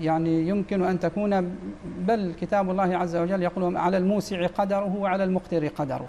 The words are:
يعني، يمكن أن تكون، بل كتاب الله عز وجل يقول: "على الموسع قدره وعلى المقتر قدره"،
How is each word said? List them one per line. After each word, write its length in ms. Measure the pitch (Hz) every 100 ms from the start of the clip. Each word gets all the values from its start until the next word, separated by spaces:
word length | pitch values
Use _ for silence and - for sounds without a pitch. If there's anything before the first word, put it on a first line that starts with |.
يعني، 480 | 156 160 165 160 160
يمكن 360 | 202 196 202
أن 160 | 180 180
تكون، 580 | 170 202 208 196 180 185 185 202 180 180
بل 360 | 180 226 185 165
كتاب 300 | 180 208 190
الله 260 | 190 185 175
عز 200 | 180 170
وجل 260 | 170 190
يقول: 340 | 175 180 180 180
"على 200 | 175 190
الموسع 500 | 185 208 - 185 175
قدره 500 | - 196 196 202 202
وعلى 280 | 196 190
المقتر 420 | 190 185 - 165 151
قدره"، 400 | - 143 131